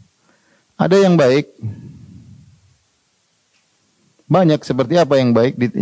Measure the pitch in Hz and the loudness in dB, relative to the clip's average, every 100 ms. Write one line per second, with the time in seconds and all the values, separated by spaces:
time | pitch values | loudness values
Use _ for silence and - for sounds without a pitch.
0 | _ _ _ _ _ _ _ - 160 190 | _ _ _ _ _ _ _ -6 0 2
1 | 196 170 131 135 - - 110 101 - - | 2 2 2 0 -2 -10 -16 -16 -20 -20
2 | - - - - - _ _ _ _ _ | -20 -20 -20 -20 -20 _ _ _ _ _
3 | _ _ _ _ _ _ _ _ _ _ | _ _ _ _ _ _ _ _ _ _
4 | _ _ - 160 175 147 - 127 123 170 | _ _ -4 0 2 0 -2 -6 -2 0
5 | 143 139 127 113 123 - 120 - | 2 2 2 2 0 -2 -4 -4